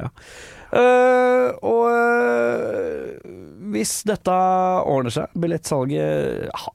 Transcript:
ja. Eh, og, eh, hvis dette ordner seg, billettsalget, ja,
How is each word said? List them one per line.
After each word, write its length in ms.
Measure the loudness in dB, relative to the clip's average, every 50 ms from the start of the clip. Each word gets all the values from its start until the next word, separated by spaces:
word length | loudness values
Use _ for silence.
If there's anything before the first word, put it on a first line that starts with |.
ja. 80 | -6 -10 _ -14 -20 -20 -20 -20 -20 -20 -20 -20 -10 -2 2
Eh, 800 | 4 4 6 6 6 6 4 4 4 4 2 2 2 2 0 -2 -4 -2
og, 220 | 0 0 2 2
eh, 1500 | 2 2 2 2 2 2 2 0 0 0 0 0 0 0 -2 -4 -4 -4 -4 -4 -4 -6 -8 -8 -10 -12 -14 -16 -18 -18 -18 -18 -18 -18 -16 -10
hvis 240 | -6 -4 -2 -2 -2 -4 -4 -2
dette 240 | -2 -4 -2 0 0
ordner 800 | 2 2 2 2 2 2 2 2 2 0 2 2 2 0 0 0
seg, 200 | -2 -4 -6 -4 -4
billettsalget, 1120 | -4 -2 -2 -2 -4 -4 -2 -2 -2 -2 -2 -2 -2 0 0 0 0 -2 -2 -4 -6 -8
ja, 120 | -8 -10 -10 -12 -12 -10